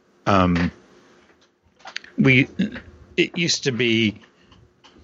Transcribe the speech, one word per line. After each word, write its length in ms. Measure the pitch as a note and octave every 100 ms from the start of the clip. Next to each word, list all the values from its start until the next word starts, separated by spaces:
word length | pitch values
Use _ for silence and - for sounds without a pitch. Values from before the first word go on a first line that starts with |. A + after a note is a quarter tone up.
| _ _ -
Um, 440 | G2+ F2+ E2+ F2 - _ _ _ _ _ _ _ _ _ _ - - - -
we, 280 | C3+ B2+ C#3+ - G#3 - - - - -
it 180 | E3+ F3
used 280 | E3+ -
to 80 | D3
be, 500 | A#2+ A#2+ A2+ A2 G2+ - _ _ - _ _ - -